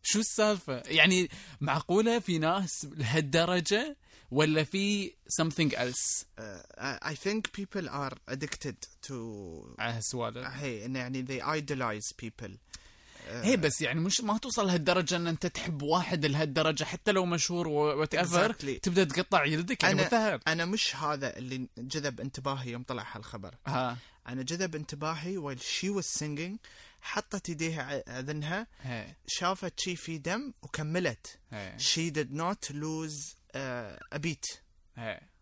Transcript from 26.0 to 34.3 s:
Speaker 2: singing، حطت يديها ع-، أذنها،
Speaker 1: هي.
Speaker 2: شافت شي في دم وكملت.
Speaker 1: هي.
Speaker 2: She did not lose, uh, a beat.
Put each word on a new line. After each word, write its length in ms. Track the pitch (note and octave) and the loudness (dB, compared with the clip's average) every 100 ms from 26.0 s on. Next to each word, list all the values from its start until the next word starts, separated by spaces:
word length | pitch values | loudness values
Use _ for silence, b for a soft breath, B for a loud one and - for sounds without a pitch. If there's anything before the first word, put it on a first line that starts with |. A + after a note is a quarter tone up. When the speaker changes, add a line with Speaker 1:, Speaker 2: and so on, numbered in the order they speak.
| - - | 0 -2
Speaker 2:
singing، 480 | D3+ D3 E3+ G#3+ B B B B | -2 -4 -6 -8 B B B B
حطت 480 | - - - G3 - | -6 -4 -4 -8 -6
يديها 340 | D#3 D#3+ D#3+ | -2 -2 -2
ع-، 360 | C3 C#3 - B2+ | -4 -6 -6 -8
أذنها، 480 | C3 D3+ D3 F#3 A3+ - | -6 -4 -2 -4 -6 -10
Speaker 1:
هي. 340 | C3 A#2 G#2 - - | -8 -8 -8 -16 -8
Speaker 2:
شافت 520 | - F3+ F#3+ F3+ - | -2 0 0 -4 -4
شي 160 | - F3 | -4 -4
في 220 | - D#3+ | -6 -6
دم 360 | C#3 A3+ C#4 - | -4 -4 -4 -12
وكملت. 800 | C3+ - D3+ F3 E3+ A2+ - - _ | -8 -6 -2 0 0 -2 -12 -18 _
Speaker 1:
هي. 260 | A2 F#2+ A2 | -10 -10 0
Speaker 2:
She 340 | - E3 E3 | 2 2 0
did 240 | D3+ C#3 C#3+ | -2 -2 -2
not 380 | E3+ G3+ - D3 | -4 -4 -6 -6
lose, 600 | D3+ D#3+ D#3+ D3 C#3+ - _ C3 | -6 -6 -6 -8 -10 -14 _ -8
uh, 600 | C3+ B2 G#2+ - - D3 | -6 -6 -8 -14 -10 -4
a 40 | |
beat. 400 | D#3 | -4